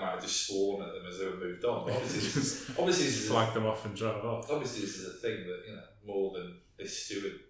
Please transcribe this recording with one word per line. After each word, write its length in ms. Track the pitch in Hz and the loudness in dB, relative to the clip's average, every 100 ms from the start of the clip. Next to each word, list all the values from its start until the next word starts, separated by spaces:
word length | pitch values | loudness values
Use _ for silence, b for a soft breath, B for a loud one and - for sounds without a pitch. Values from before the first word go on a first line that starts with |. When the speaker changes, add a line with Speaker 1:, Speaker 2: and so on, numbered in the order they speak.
Speaker 1:
might 100 | 95 | -2
have 100 | 92 | -2
just 240 | - - - | -2 0 2
sworn 360 | 98 98 98 | 4 4 2
at 100 | 90 | -4
them 100 | 87 90 | -8 -8
as 100 | 90 | -4
they 80 | 95 | -2
were 100 | 90 | -2
moved 280 | 90 87 | -4 0
on. 220 | 120 117 - | 0 2 0
But 80 | - | -2
obviously, 240 | - - | 0 0
this 160 | - 147 | 0 2
Speaker 2:
<laughs> 320 | - - - | 2 0 -4
Speaker 1:
is, 0 | - | 2
obviously 260 | 180 180 | 4 6
this 140 | 139 113 | 4 4
is 60 | - | 4
a 20 | |
Speaker 2:
Flagged 220 | 117 110 | 4 4
them 120 | 117 110 | 4 2
off 180 | 110 | 2
and 100 | 107 | -2
drove 300 | 101 110 104 | -2 0 0
off. 260 | 117 113 - | -2 -2 0
Speaker 1:
obviously 300 | 147 127 113 | 0 0 -2
this 160 | 98 95 | -4 -4
is 100 | 92 | -8
a 40 | - | -4
thing 260 | 113 101 90 | -2 -2 -4
that, 160 | 90 107 | -8 -10
you 80 | - | -14
know, 60 | - - 104 | -16 -16 -4
more 260 | 98 95 92 | 0 0 0
than 200 | 90 - - - | -8 -12 -18 -12
this 260 | 98 - - | -8 -6 -4
steward. 260 | 101 98 - | -4 -4 -6